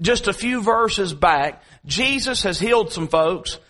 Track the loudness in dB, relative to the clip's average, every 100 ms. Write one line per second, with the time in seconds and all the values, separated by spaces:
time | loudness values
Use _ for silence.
0 | 0 0 0 -4 -4 -2 0 2 2 0
1 | -4 0 2 2 0 -6 _ -20 -6 -2
2 | 0 0 -2 -2 -2 -2 2 2 2 -4
3 | 0 2 2 0 -6 -12